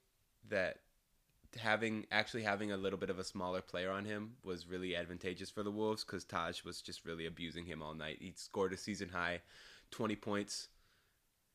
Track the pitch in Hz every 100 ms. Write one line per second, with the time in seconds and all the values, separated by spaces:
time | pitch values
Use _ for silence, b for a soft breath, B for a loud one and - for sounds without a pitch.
0 | _ _ _ _ 107 104 90 - _ _
1 | _ _ _ _ - 113 113 107 113 110
2 | 101 104 110 120 110 101 104 98 95 95
3 | 95 92 92 101 90 92 - 90 92 95
4 | 101 104 107 120 95 87 85 90 92 87
5 | 85 90 95 90 95 - 104 104 110 107
6 | - 95 - 95 85 90 87 87 - 90
7 | - 82 82 82 85 78 85 78 78 80
8 | 78 76 92 87 - 104 95 92 - 95
9 | 95 90 87 87 B B B B B -
10 | 110 104 - 101 104 - - - _ _
11 | _ _ _ _ _